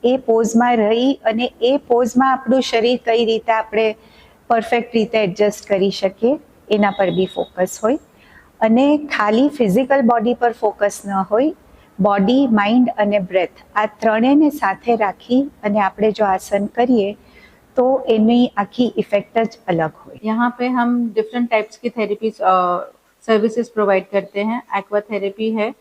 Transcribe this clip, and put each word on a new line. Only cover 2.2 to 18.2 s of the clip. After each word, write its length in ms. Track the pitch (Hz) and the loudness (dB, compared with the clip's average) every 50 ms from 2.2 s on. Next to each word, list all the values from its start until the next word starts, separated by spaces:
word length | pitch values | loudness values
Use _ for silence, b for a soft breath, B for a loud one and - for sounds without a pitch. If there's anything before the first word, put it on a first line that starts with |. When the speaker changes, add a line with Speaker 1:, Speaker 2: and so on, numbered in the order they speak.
| 269 269 262 | 2 2 0
Speaker 1:
આપણું 320 | - - 233 247 269 247 - | -2 0 0 0 0 0 0
શરીર 320 | - 233 220 240 254 240 _ | -2 0 0 0 0 -2 _
કઈ 180 | 233 226 233 233 | -2 0 0 2
રીતે 300 | 220 226 220 - - 226 | 0 -2 -4 -2 -2 -2
આપણે 320 | 220 220 220 - 208 220 220 214 b b b b b b b b b b _ | -2 -2 -4 -2 0 0 0 -2 b b b b b b b b b b _
પરફેક્ટ 480 | 240 233 220 226 - 233 233 - - 226 | -2 -2 0 0 -2 -2 -2 -2 -2 -2
રીતે 200 | 214 220 - 220 | -2 0 0 -2
એડજસ્ટ 540 | 214 185 175 - 208 208 202 - - - 202 | 0 -2 0 0 0 0 0 -4 -4 -4 -2
કરી 180 | 190 190 196 190 | 0 0 -2 -2
શકીએ 420 | - - 190 190 _ 226 240 285 311 - _ _ _ _ - | -2 -4 -4 -4 _ 0 0 0 0 -6 _ _ _ _ -2
એના 240 | 214 208 208 202 196 | 0 2 2 0 2
પર 160 | - 196 180 170 | 0 -2 0 0
બી 160 | 175 185 180 | 0 -2 -2
ફોકસ 500 | - 180 175 - _ - 185 190 - - | -2 -8 -8 -8 _ -4 -4 -4 -4 -4
હોય. 180 | - 220 269 320 - _ b b b b b b b b b _ | -2 -2 -2 -2 -6 _ b b b b b b b b b _
અને 260 | - 220 220 240 269 285 302 294 294 285 | 0 2 4 4 4 4 2 0 -2 -6
ખાલી 400 | - - 208 208 220 226 269 285 285 | -4 -2 0 0 2 2 2 0 0
ફિઝિકલ 520 | - 240 202 180 233 269 254 285 277 269 | 0 0 2 2 0 2 2 2 2 4
બોડી 300 | 226 240 233 208 240 240 | 2 2 2 0 -2 -2
પર 160 | - 240 240 226 | 0 0 -2 -2
ફોકસ 480 | - - 214 196 - 208 202 196 - - | 0 -4 -4 -2 0 -2 -2 -2 -4 -10
ન 220 | 202 196 190 190 | -6 -4 -4 -2
હોય, 320 | - 208 220 269 311 381 - _ b b b b b b - | 0 0 0 0 0 -2 -6 _ b b b b b b 0
બોડી, 460 | 190 208 202 202 190 196 247 269 285 254 | 2 2 2 2 2 2 2 2 2 2
માઇન્ડ 440 | 220 214 202 208 233 247 254 240 - | 2 0 2 2 2 2 2 2 0
અને 220 | - 208 208 202 208 185 | -2 -2 0 0 -2 -2
બ્રેથ 420 | 180 180 190 175 - - - - _ - | 0 -2 -2 -2 -2 -6 -16 -20 _ -4
આ 140 | 208 214 214 - | -4 -4 -4 -4
ત્રણેયને 540 | - - 220 214 220 226 262 285 294 311 294 285 | -2 -2 0 0 2 2 4 4 4 4 2 0
સાથે 400 | 294 247 196 190 - - 240 233 | -2 -4 -4 -4 -4 -2 -2 0
રાખી 460 | 220 214 196 185 _ - - 240 262 277 285 - _ - | 0 0 -4 -4 _ -6 -2 0 0 0 -2 -8 _ -4
અને 180 | 208 202 214 | -2 0 0
આપણે 320 | 202 190 - - 208 220 208 | 0 -2 -2 0 -2 -2 0
જો 140 | - 214 | 0 0
આસન 440 | 196 190 185 - - 208 202 202 208 - | 0 0 -2 -2 -4 -4 -2 -2 -4 -2
કરીએ 380 | 233 247 247 254 226 196 202 208 - b b b b b b b b b _ _ - | -2 0 2 2 2 2 -2 -4 -10 b b b b b b b b b _ _ 0
તો 240 | 247 254 269 262 - - | 2 2 2 0 0 0
એની 420 | 233 220 | 2 2